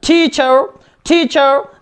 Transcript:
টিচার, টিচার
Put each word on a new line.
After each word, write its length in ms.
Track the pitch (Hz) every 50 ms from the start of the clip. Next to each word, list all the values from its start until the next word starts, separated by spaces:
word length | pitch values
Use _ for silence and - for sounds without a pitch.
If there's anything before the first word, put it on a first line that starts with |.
| -
টিচার, 520 | - 320 339 330 277 - - 269 262 262 262 - - - - _ _ _ _ _
টিচার 480 | - 311 339 330 240 - 311 277 269 269 285 415 - - _